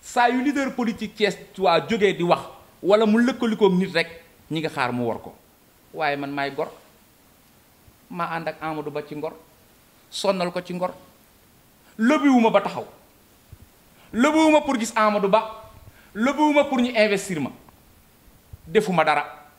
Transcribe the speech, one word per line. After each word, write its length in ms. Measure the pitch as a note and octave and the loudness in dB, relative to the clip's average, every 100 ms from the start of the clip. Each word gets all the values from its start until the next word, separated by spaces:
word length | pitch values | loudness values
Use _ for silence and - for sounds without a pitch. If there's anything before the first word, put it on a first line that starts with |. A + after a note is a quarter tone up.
Saa 280 | - B3 A#3+ | -4 0 2
yu 140 | B3+ | 2
leader 280 | B3+ C#4 C4+ - | 0 -2 -4 -2
politique 400 | A#3 - G#3+ - | -4 -4 -10 -2
Thiès 220 | G3+ - - - | -2 -2 -14 -2
waa 220 | F#3 E3 D3+ | 2 2 0
jógee 260 | A3 G3 | 0 2
di 100 | D#3+ | 2
wax 160 | F3 E3+ - - - _ | 2 0 0 -20 -20 _
wala 220 | E3 G#3 A3 | 2 4 6
mu 120 | A3 | 4
lëkkalikoog 540 | A#3+ B3+ A#3 G#3+ G3+ | 2 0 -2 2 2
nit 200 | F3+ F#3+ | 2 0
rek, 140 | E3+ E3 - - _ _ | -2 -4 -10 -20 _ _
ñi 80 | D#3 | -6
nga 100 | D#3 | -6
xaar 220 | D3+ B2+ | -4 -4
mu 100 | B2 A#2+ | -2 -4
war 120 | G#2 | -4
ko. 140 | - - _ _ _ _ _ | -10 -20 _ _ _ _ _
Waaye 220 | D#3+ D3+ C#3+ | -6 -4 -4
man 160 | C#3 | -6
maay 200 | C#3+ C#3 | -6 -8
gor, 200 | - D#3 - _ _ _ _ _ _ _ _ _ _ _ _ _ | -6 -10 -10 _ _ _ _ _ _ _ _ _ _ _ _ _
maa 200 | F3 E3+ E3 | -10 -8 -6
ànd 120 | E3 | -8
ak 80 | D#3 | -8
Amadou 300 | D#3+ D#3 D3 | -8 -8 -8
Ba 100 | D3 D3 | -10 -10
ci 80 | D3+ | -10
ngor, 180 | D#3 - - _ _ _ _ _ _ | -12 -12 -20 _ _ _ _ _ _
sonnal 420 | - G3 F#3+ F3 | -6 -2 -2 -2
ko 100 | F3+ | -6
ci 120 | F3 | -8
ngor, 200 | F3 F3+ - - _ _ _ _ _ _ _ _ - | -6 -6 -8 -20 _ _ _ _ _ _ _ _ -2
lobbywu 420 | A3+ D4+ C#4 B3+ | 2 4 4 4
ma 100 | A3 | 4
ba 120 | G3 | 2
taxaw, 260 | G3+ C#3+ A2 - _ _ _ _ _ - - _ _ _ - | 0 -8 -12 -16 _ _ _ _ _ -20 -20 _ _ _ -10
lobbywu 380 | G#3 C#4 D#4 D#4+ | 2 2 4 6
ma 100 | D4+ | 4
pour 180 | D4 B3 | 2 -4
gis 140 | A3 - | -2 0
Amadou 320 | G#3+ G#3 G3 | 2 2 2
Ba, 400 | G#3+ A3 - - - - - - G3 | 2 0 -14 -20 -20 -20 -20 -18 -4
lobbywu 380 | A#3+ C#4+ D4+ | -2 2 2
ma 100 | D4 | 2
pour 160 | C#4+ B3+ | 2 0
ñu 120 | B3 A#3 | 0 0
investir 460 | G#3+ G3 G3 E3+ | 0 0 -4 -6
ma, 100 | B2+ - - _ _ _ _ _ _ _ _ - - | -6 -10 -20 _ _ _ _ _ _ _ _ -20 -2
defuma 380 | F#3 G#3+ E3+ | -2 0 0
dara. 220 | D#3 C#3+ - - - | 2 0 -2 -14 -20